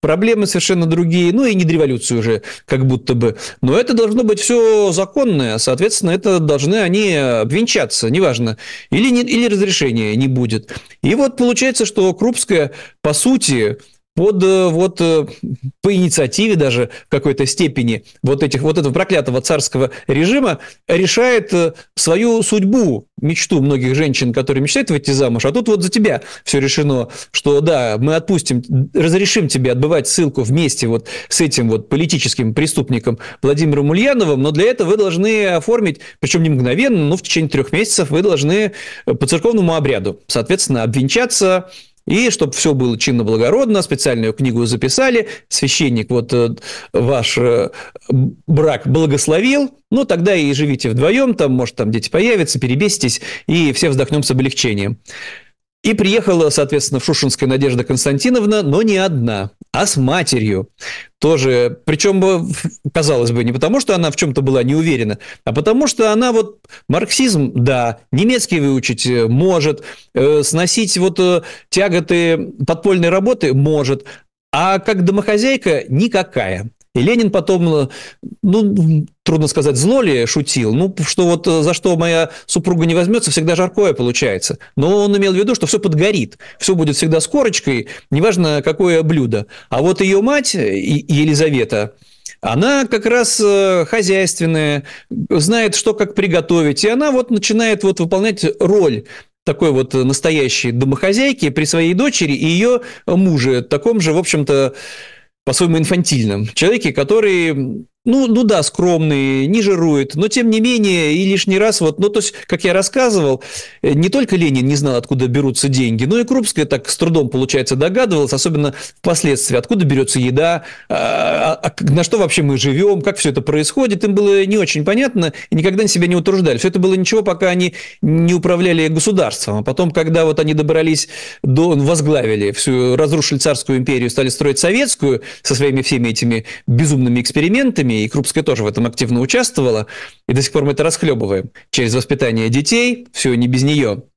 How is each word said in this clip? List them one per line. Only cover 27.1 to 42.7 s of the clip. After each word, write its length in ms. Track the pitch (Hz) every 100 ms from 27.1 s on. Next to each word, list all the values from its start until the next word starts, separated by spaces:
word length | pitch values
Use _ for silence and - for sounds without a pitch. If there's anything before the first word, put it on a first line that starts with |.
| - -
что 300 | - - 143
да, 380 | 156 151 123 107
мы 160 | 135
отпустим, 480 | 160 165 185 - 123 123 135 143
разрешим 540 | - 165 175 196 226 156
тебе 240 | 135 127
отбывать 360 | 123 147 160 143
ссылку 320 | - 160 131
вместе 420 | 113 143 156 127 117
вот 220 | 113 - - -
с 140 | -
этим 260 | 160 131 113
вот 220 | 110 -
политическим 640 | 143 165 147 - - 113
преступником 640 | 110 151 - 131 123 117 110 - -
Владимиром 480 | 131 147 160 143 143
Ульяновым, 500 | 170 254 269 185 139
но 100 | 139
для 140 | 156 208
этого 220 | 247 180
вы 40 | 214
должны 480 | 196 165 202 220 202
оформить, 520 | 175 147 233 202 147 - -
причем 220 | 147 180
не 60 | 165
мгновенно, 560 | 139 123 143 269 214
но 140 | 147 185
в 40 |
течение 280 | - - 156
трех 200 | - 147
месяцев 380 | 160 220 - 151
вы 120 | 156
должны, 500 | 202 160 143 190 214 - - - -
э, 60 |
по 140 | 143 135
церковному 480 | 165 220 233 180
обряду, 460 | 160 139 113 98 - _
соответственно, 580 | 123 113 185 - 131
обвенчаться, 840 | 113 117 135 220 240 - 190 185 180 - - _ -
и 220 | 196 240
чтоб 240 | - 147
все 180 | - 160